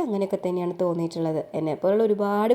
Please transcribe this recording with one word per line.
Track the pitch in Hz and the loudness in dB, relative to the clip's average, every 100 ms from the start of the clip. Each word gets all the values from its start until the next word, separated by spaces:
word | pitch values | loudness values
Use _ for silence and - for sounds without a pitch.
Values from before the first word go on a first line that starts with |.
| 285 | 0
അങ്ങനെയൊക്കെ | 202 196 190 180 | 0 0 -2 -2
തന്നെയാണ് | 180 175 170 | -2 -2 0
തോന്നിയിട്ടുള്ളത്. | 180 170 165 170 160 156 156 156 | 0 0 -2 -2 -2 -2 -4 -4
എന്നെപ്പോലുള്ള | 156 139 190 214 220 | -2 0 2 2 2
ഒരുപാട് | 202 202 202 220 | 2 0 2 2